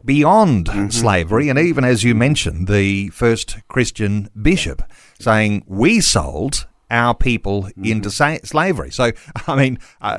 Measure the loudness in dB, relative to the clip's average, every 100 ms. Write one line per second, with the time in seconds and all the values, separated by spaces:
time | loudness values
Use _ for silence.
0 | 0 2 4 4 4 2 0 -2 -2 0
1 | 2 2 0 0 0 2 0 2 2 2
2 | 2 2 2 0 -2 -4 0 2 2 0
3 | -4 0 0 0 -4 -12 -6 -2 -2 -2
4 | -2 -2 -6 -2 0 0 -2 -4 -6 -8
5 | -20 -6 0 2 2 -2 -6 0 2 2
6 | 2 0 -2 -4 -4 -4 -8 _ -4 0
7 | 2 2 2 0 -2 -4 -4 -6 -4 -4
8 | -4 0 0 -2 -4 -2 -2 -4 -6 -2
9 | -2 -2 -10 -10 -4 0 0 -2 -10 _
10 | -8